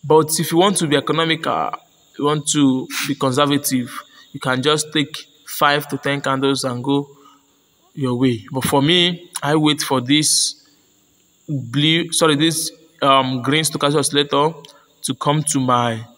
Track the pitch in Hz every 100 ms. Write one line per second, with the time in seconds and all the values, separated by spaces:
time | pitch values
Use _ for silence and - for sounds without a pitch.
0 | 143 156 156 - 160 165 196 196 156 143
1 | - 151 165 160 147 82 78 - _ _
2 | _ - 143 151 151 151 139 131 - -
3 | - 139 135 127 143 143 - 131 120 -
4 | - - - 135 135 127 135 151 151 156
5 | 139 - - _ - - 147 147 143 135
6 | 139 143 135 135 135 135 131 123 131 139
7 | 143 - - _ _ _ _ _ _ -
8 | 131 123 131 113 - 131 - 143 139 180
9 | 175 175 - - 143 156 151 147 - 135
10 | 123 147 151 - - - _ _ _ _
11 | _ _ _ _ - 143 117 127 151 165
12 | 170 - 165 143 160 160 - - _ _
13 | 143 135 131 127 120 151 156 156 143 151
14 | 135 143 143 139 151 165 - - _ _
15 | - 123 151 151 147 139 127 123 120 113
16 | 117